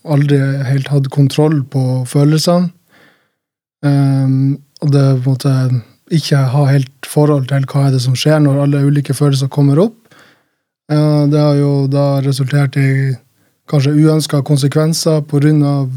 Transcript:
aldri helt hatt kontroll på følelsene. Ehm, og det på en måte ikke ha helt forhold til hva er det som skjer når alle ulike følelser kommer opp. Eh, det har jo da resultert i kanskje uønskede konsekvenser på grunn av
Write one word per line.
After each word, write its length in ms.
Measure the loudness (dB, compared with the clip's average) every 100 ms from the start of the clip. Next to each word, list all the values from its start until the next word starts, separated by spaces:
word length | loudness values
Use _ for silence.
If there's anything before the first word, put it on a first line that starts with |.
aldri 340 | -4 -2 2 0 0 -4
helt 220 | -2 -2 -2
hatt 220 | -2 -2
kontroll 520 | 0 0 2 0 0
på 420 | -2 -4 -2 -4 -2
følelsene. 640 | 0 2 2 2 0 0 -6 _ _ _ _ _ _ _ _ _ _
Ehm, 760 | -2 2 2 0 0 0 0 -2 _ -8
og 80 | 0
det 320 | 2 2 0
på 80 | 0
en 40 |
måte 480 | -2 0 0 0 -2 -6 _ -4
ikke 260 | -4 0 0 0
ha 160 | 0 2
helt 380 | 0 -2 -10 -6
forhold 420 | 0 2 2 -2
til 140 | -4 -2
hva 200 | 0 0
er 40 |
det 80 | 0
som 120 | 0
skjer 260 | -2 0 2
når 220 | 2 2
alle 160 | 0 0 0
ulike 280 | 0 -2
følelser 340 | -2 0 0 -2
kommer 300 | 0 2 4
opp. 180 | 0 -2 _ _ _ _ _ _ _ _ -4
Eh, 360 | 0 2 2 2
det 120 | 2
har 140 | 2 2
jo 300 | 0 0 0
da 320 | 0 0 0
resultert 560 | -2 -2 -2 0 0 0
i 400 | 0 0 -2 -6 _ _ _ _ -4
kanskje 260 | -2 0
uønskede 500 | 2 2 2 0 -4
konsekvenser 760 | 0 0 0 0 -2 -2 0 -2
på 180 | -2 0
grunn 220 | 2 2
av 240 | 0 0 -4